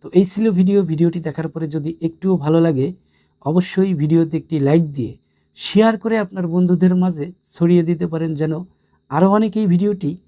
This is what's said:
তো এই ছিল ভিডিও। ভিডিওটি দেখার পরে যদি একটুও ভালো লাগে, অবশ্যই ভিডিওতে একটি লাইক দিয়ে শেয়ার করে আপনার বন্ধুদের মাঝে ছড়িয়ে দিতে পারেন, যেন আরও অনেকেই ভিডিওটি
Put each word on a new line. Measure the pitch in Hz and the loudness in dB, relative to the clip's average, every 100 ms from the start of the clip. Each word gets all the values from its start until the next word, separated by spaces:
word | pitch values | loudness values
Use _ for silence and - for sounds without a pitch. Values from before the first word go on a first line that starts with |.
তো | - 175 | 2 2
এই | 196 | 2
ছিল | - 220 180 | 0 0 2
ভিডিও। | 185 202 175 | 2 2 0
ভিডিওটি | 156 170 170 160 | 0 0 0 -8
দেখার | 143 160 | -8 -8
পরে | 156 156 156 | -6 -6 -6
যদি | 147 165 165 | -8 -6 -8
একটুও | - 190 185 | -4 -2 -2
ভালো | 143 165 165 | 2 2 2
লাগে, | 139 143 185 _ _ _ _ 139 | 0 -4 -6 _ _ _ _ -2
অবশ্যই | 170 180 - 190 170 | 0 0 -2 -2 0
ভিডিওতে | 151 165 165 160 | 2 2 0 -4
একটি | - 160 139 | -6 -2 2
লাইক | 160 160 139 | 2 2 -4
দিয়ে | 110 - _ _ _ _ | -8 -10 _ _ _ _
শেয়ার | - 202 220 220 | -2 2 2 2
করে | 220 220 196 | -2 -2 -2
আপনার | 190 175 | -4 -2
বন্ধুদের | 175 180 180 185 185 | 0 2 4 2 2
মাঝে | 180 165 147 - _ - | 0 -2 -10 -12 _ -2
ছড়িয়ে | 170 175 165 | 2 2 2
দিতে | 165 175 | -2 -4
পারেন, | 160 165 151 | -4 -6 -4
যেন | 160 160 185 _ _ _ _ | -4 -4 -10 _ _ _ _
আরও | 143 190 202 | 2 4 4
অনেকেই | 220 220 208 | 0 0 0
ভিডিওটি | 175 202 202 151 175 | 2 0 -2 -6 -8